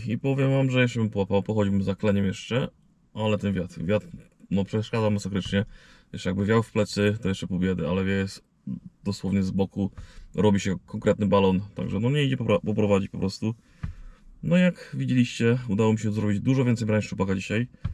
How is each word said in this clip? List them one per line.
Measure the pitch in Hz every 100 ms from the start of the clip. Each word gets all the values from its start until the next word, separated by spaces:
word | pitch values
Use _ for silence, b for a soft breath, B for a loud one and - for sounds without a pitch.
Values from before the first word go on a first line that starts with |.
| 113
i | 107
powiem | 135 135 135
wam, | 135 135
że | 127
jeszcze | 123 120
bym | 107
połapał, | 101 95 98
pochodziłbym | 95 110 101 98
za | 95 95
kleniem | 110 101 95
jeszcze, | 98 - 120 - - _ _ _
ale | - 107 104
ten | 101
wiatr, | 95 85 -
wiatr, | 82 104 - - - _ -
no, | 98 95
przeszkadza | 113 107 117 107
masakrycznie. | 101 95 98 - 98 101 b b b b
Jeszcze | - 95
jakby | 95 101
wiał | 113
w | 110
plecy, | 110 101 - 104 107
to | 95
jeszcze | 95 90
pół | 90
biedy, | 92 90 80
ale | 92 95
wieje | 98 98
z, | - - _ - 62 - -
dosłownie | 101 104 95 98
z | 92
boku, | 92 95 - 95 B B B B -
robi | 104 98
się | 98 85 -
konkretny | - 104 104 101
balon, | 101 95 92 101 -
także, | 92 98
no, | 120
nie | 147
idzie | 139 127
popra-, | 113 101 -
poprowadzić | 104 104 101 98
po | -
prostu. | 98 - 110 113 B B B B B B - -
No, | 156 175
jak | 180 170 -
widzieliście, | 135 131 127 123 - 117 123 123
udało | 101 110
mi | 110
się | 110
zrobić | 104 104 101
dużo | - 135 123
więcej | 110 110
brań | 107
szczupaka | - 104 98 95
dzisiaj. | - 107 123 B B